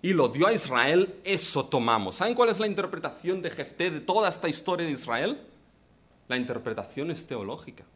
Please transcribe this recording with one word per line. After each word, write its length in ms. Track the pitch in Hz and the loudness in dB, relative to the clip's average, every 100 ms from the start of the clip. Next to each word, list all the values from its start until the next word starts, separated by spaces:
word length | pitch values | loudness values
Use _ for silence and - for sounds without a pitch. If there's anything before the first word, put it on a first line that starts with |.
y 120 | 175 | 2
lo 140 | 180 127 | 4 2
dio 200 | 135 185 | 4 4
a 60 | |
Israel, 680 | 226 143 123 131 170 190 - | 4 2 2 6 6 4 -2
eso 420 | - 196 - 151 127 | -2 -2 0 -2 0
tomamos". 500 | 139 117 113 95 - | 2 4 2 0 -2
¿Saben 200 | 208 240 | -2 4
cuál 140 | 233 | 2
es 100 | 190 | 2
la 80 | 214 | -2
interpretación 720 | 196 185 165 156 - 170 185 | -2 -4 -6 -8 -6 -4 -2
de 80 | 160 | -4
Jefté 420 | - - - 180 | -8 -10 -2 -2
de 100 | 151 | -2
toda 260 | - 196 196 | 0 2 2
esta 220 | 165 175 | 0 -4
historia 360 | - - 175 165 | -2 -2 -2 -2
de 60 | |
Israel? 480 | 135 123 117 175 285 - _ _ _ _ _ _ _ _ | -4 -2 -2 -2 -4 -12 _ _ _ _ _ _ _ _
La 80 | 127 | -4
interpretación 760 | 123 117 123 107 - - 156 | -2 -6 -6 -8 -8 -6 -6
es 140 | 156 - | -6 -8
teológica. 600 | 123 98 127 - - - | -8 -8 -10 -14 -20 -20